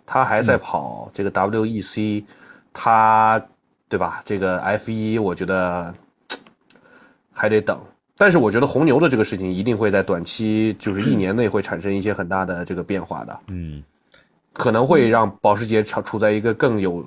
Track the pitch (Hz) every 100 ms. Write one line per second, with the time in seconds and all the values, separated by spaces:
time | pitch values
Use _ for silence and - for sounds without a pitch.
0 | - 131 117 107 123 120 - 87 67 55
1 | 58 - 98 95 98 110 110 110 92 -
2 | 107 104 104 - - - _ - 117 113
3 | 110 110 110 110 - _ _ _ _ 98
4 | 87 - - 101 95 90 95 104 - 110
5 | 110 110 98 85 90 95 90 87 85 87
6 | _ _ - - - _ _ _ _ -
7 | _ _ _ - 107 107 104 71 - _
8 | _ - 202 170 110 110 135 131 160 127
9 | 165 123 107 95 92 92 110 107 107 98
10 | 95 87 85 - 110 107 110 101 110 98
11 | 117 120 95 110 110 104 - 85 98 98
12 | 101 98 87 95 92 87 85 90 85 98
13 | 80 73 58 - - 92 82 73 71 _
14 | _ _ _ _ _ - 123 110 131 165
15 | 117 113 107 95 104 104 110 110 104 -
16 | - 110 107 107 113 110 139 110 92 87